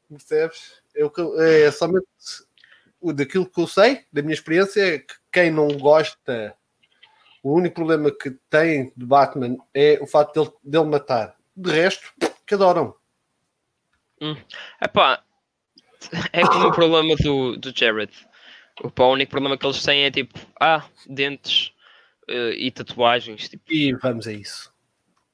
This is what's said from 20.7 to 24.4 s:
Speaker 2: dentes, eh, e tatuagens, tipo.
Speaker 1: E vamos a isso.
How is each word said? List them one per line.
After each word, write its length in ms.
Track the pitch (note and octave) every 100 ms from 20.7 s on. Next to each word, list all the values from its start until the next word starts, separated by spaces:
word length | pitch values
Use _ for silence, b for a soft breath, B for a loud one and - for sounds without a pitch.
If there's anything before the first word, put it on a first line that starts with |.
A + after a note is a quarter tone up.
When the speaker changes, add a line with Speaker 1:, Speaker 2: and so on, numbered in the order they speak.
| D#3+ - _ -
Speaker 2:
dentes, 680 | C3+ C#3 C#3 - - - b b b b b -
eh, 240 | B2 A#2 G2
e 140 | B2+
tatuagens, 800 | - - - A#2 A#2+ A2+ G#2+ -
tipo. 160 | - -
Speaker 1:
E 200 | D#3 C#3+
vamos 320 | B2 C3 A#2 A2
a 60 |
isso. 400 | G#2